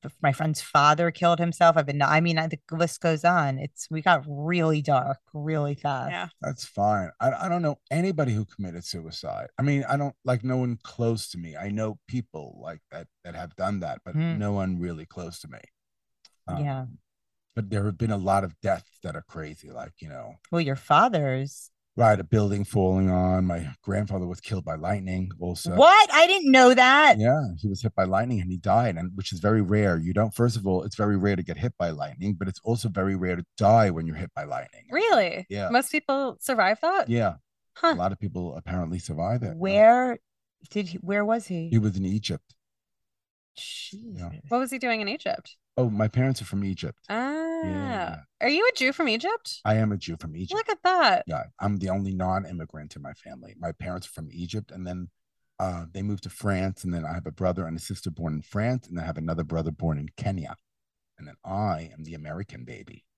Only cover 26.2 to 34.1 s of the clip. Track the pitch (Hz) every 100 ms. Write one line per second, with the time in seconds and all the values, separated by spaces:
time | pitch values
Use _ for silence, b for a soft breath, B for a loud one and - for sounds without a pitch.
26.2 | 339 381 294 262 247 254 254 277 302 202
27.2 | 113 147 123 85 107 98 113 - 92 95
28.2 | 120 113 90 90 98 104 120 85 90 95
29.2 | 95 90 101 110 95 104 101 85 82 92
30.2 | 110 - 120 110 98 92 98 - 104 101
31.2 | 101 95 80 82 - - 87 78 73 65
32.2 | 95 90 95 87 - 117 113 92 95 95
33.2 | 90 87 85 - 101 113 104 82 82